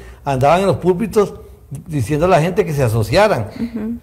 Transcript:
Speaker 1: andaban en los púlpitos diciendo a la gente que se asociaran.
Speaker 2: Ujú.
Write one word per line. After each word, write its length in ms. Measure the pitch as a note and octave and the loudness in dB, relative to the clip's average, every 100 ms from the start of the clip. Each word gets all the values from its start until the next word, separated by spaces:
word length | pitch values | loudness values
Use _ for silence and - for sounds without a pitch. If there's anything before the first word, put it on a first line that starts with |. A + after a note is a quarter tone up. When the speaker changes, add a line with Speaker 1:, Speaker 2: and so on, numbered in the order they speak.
| - - - | -16 -10 -4
Speaker 1:
andaban 340 | C3 C#3+ E3+ | 2 4 4
en 60 | G3 | 2
los 100 | C3+ | 0
púlpitos 560 | E3+ F3+ G#3+ G#3+ G3 - - - - C3+ - | 0 0 0 0 0 -2 -20 -20 -16 -16 -8
diciendo 400 | D3+ G2+ D3+ F3+ | -6 -2 0 2
a 20 | |
la 140 | F3 | 2
gente 240 | E3 F#3 E3 | 2 0 -2
que 80 | |
se 80 | C#3+ | 0
asociaran. 640 | B2 A2+ G#2+ D#3+ G#3+ D3+ G2+ | 0 0 0 2 2 2 -4
Speaker 2:
Ujú. 400 | - A#3 A3+ A3 A#3 | -8 -8 -6 -6 -6